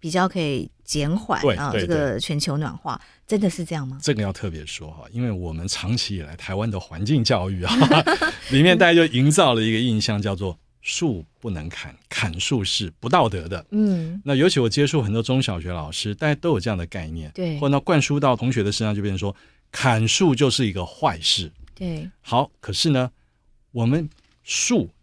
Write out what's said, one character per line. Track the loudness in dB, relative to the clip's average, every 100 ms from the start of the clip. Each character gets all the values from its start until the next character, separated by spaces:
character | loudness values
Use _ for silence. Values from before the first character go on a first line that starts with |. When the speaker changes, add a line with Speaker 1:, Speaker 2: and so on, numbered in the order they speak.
Speaker 1:
比 | -2
较 | 0 0
可 | 0
以 | -2 -2 -6 _
减 | -6 -2 0 -2
缓， | -2 0
Speaker 2:
对， | 2 0
对， |
Speaker 1:
啊， | -2
这 | -2 0
个 | 0 0 -2
全 | -4 -4
球 | -2 -2
暖 | -4 -8
化。 | -10 -10
Speaker 2:
对。 | -12 _ _
Speaker 1:
真 | 0
的 | 0
是 | -2 -8
这 | -6
样 | -8
吗？ | -6
Speaker 2:
这 | -2
个 | 0
要 | -2
特 | -4 -6
别 | -8 -12
说 | -12 -14
哈， | -16 -12
因 | -6
为 | -4
我 | -4 -6
们 | -6 -6
长 | -6 -2 -2
期 | -2 -6
以 |
来 | -8 -12
台 | -8 -4
湾 | -2
的 | -4
环 | -8 -8 0
境 | 2
教 | 4 2 0
育 | -4
啊， | 0 4 6 6 4
<laughs> | 0 0 -4 0
里 | 4
面 | 6 8
大 | 8
家 |
就 | 8 6
营 | 4 4
造 | 6 6
了 | 6
一 | 2
个 | 2
印 | 2 0
象， | 0 0
叫 | -2
做 | -2 -4 -8 _ _
树 | -8 -2 -2 -2 -8 _
不 | -8
能 | -6 -8
砍， | -12 -14 -16 _
砍 | -4 -4 -4
树 | -2 -2
是 | 0 -2 -4 -8
不 | 0
道 | 2 2
德 | 0 -6
的。 | -10 -4
Speaker 1:
嗯。 | 0 2 0 -4 -8
Speaker 2:
那 | -2
尤 | 2 4
其 | 4
我 | 2
接 | 2 2
触 | 2
很 | 0
多 | -2
中 | 0 0
小 | 0 -4
学 | -6
老 | -8 -6
师， | -6 -6 -2
大 | -2
家 | 0
都 | 0
有 | 0
这 | 0
样 | -4
的 | -4
概 | -8 -8
念， | -8 -10 -6
Speaker 1:
对。 | -6 -2
Speaker 2:
或 | 0
者 |
那 | 0
灌 | 2 2
输 | 2 2
到 | 2
同 | 2 0
学 | 0
的 | -2
身 | 0 -2
上， | -2
就 |
变 | -2
成 | -2
说 | -4 -8 _ _ _
砍 | -2 2 2 2
树 | 4 2
就 | 4 2
是 | 2 0
一 |
个 | -2 -8
坏 | -2 -2 -2
事。 | -2 -2 -4 -12 -20 -10
Speaker 1:
对。 | -8 -8 -10 _
Speaker 2:
好， | -2 0 0 _
可 | -8
是 | -2 2
呢， | 2 0 _ _ _ _ _ _
我 | -2 2
们 | 2 -2 _ _ _
树 | -8 -4 0 0 0 _